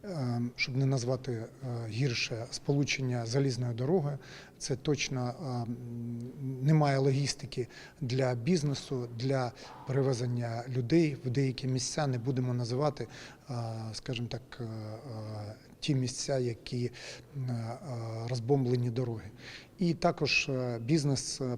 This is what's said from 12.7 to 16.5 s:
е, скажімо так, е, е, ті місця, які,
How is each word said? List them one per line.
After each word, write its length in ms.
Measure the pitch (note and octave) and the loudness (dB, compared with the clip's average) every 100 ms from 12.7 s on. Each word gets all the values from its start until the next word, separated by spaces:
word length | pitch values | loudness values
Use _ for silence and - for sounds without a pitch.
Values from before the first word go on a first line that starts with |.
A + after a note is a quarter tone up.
| B2+ D3+ C#3 A#2 - - - - | 2 2 0 -10 -10 -16 -18 -8
е, 40 | B2 A#2 A2+ A2 | -6 -4 -6 -6
скажімо 360 | G#2 - A#2 A#2+ | -8 -6 -4 -4
так, 140 | A#2 - - | -6 -10 -10
е, 40 | |
е, 880 | A#2 A2 A2 A2 C#3+ A2 G#2+ G#2+ G#2 A2 - - | -8 -6 -8 -10 -10 -10 -8 -8 -8 -12 -16 -6
ті 140 | - | 0
місця, 440 | C3+ B2+ - - C3+ | 2 2 -2 0 2
які, 460 | B2 | 2